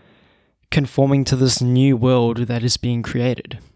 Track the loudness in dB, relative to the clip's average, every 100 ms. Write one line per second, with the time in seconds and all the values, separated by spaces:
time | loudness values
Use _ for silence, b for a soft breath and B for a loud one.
0 | b b b b b b _ -4 -2 0
1 | 2 2 0 0 2 2 2 2 4 2
2 | 2 2 2 -2 -4 -2 -2 -2 -2 -4
3 | -4 -2 -2 -4 -8 -16 -18